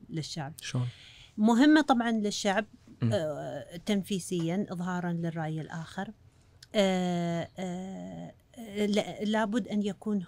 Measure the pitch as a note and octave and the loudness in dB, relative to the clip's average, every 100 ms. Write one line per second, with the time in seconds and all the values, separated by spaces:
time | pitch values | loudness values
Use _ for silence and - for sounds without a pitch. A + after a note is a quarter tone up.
0 | - D#3+ C#3 E3+ C#3 D#3+ - B2+ B2 - | -8 -6 -6 -6 -8 -8 -4 -2 -2 -6
1 | - - - - G#3+ A#3 D4+ D#4 D4 A#3+ | -18 -20 -12 2 6 8 8 8 6 4
2 | A#3 A3+ G#3 - G#3 F#3+ G#3+ - - - | 2 0 0 0 2 2 -2 -10 -20 -2
3 | A#2 - D#3 C#3+ D3+ C#3 - F3+ - G3+ | 0 2 0 -4 -6 -10 -10 -8 0 0
4 | F3+ G3 - F3+ E3 F#3 G3+ F3 F3+ F3+ | 0 -4 -2 -2 0 -2 -4 -4 -4 -2
5 | F3 E3+ E3+ E3 D#3 D#3 - E3 D#3+ - | -2 -2 -2 -4 -4 -6 -6 -10 -10 -8
6 | G#3 - - _ _ _ - A3 F#3+ F#3 | -10 -12 -20 _ _ _ -4 2 2 2
7 | F3+ F3 E3+ E3+ - - F#3 F3+ F#3+ F#3 | 0 0 0 -2 -4 -8 -8 -8 -8 -10
8 | F#3 E3+ E3+ - _ - A3 G3+ G#3 G#3 | -12 -12 -14 -16 _ -18 -10 -2 0 0
9 | F3+ C#3 G#3 G#3+ G#3+ A#3+ - G#3 G3+ F#3 | -2 -4 -2 0 0 0 0 -2 -2 -4
10 | A3 G#3 | -4 -2